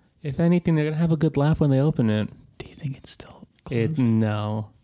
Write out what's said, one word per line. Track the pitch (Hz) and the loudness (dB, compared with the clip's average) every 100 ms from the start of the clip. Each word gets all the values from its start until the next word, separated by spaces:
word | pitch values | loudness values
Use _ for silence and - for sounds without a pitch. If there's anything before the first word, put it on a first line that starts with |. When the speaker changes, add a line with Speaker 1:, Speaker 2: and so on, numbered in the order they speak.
| _ _ | _ _
Speaker 1:
if | 151 131 | -8 -2
anything, | 170 175 175 160 | 2 2 2 0
they're | 151 | 0
gonna | 156 | 0
have | 170 | 0
a | 160 | 2
good | 160 143 | 0 2
laugh | 147 160 | 2 2
when | 151 | 2
they | 131 | 2
open | 151 151 113 | 2 2 2
it. | 107 104 - - - | 0 -2 -8 -20 -20
Speaker 2:
Do | - | -20
you | - | -10
think | 139 131 | -10 -10
it's | - | -12
still | - - - - _ - | -14 -16 -20 -20 _ -6
Speaker 1:
It's, | 117 113 156 | -2 0 0
Speaker 2:
closed? | 120 | 2
Speaker 1:
no. | 110 110 104 107 107 107 - | 2 2 -2 -4 -6 -8 -14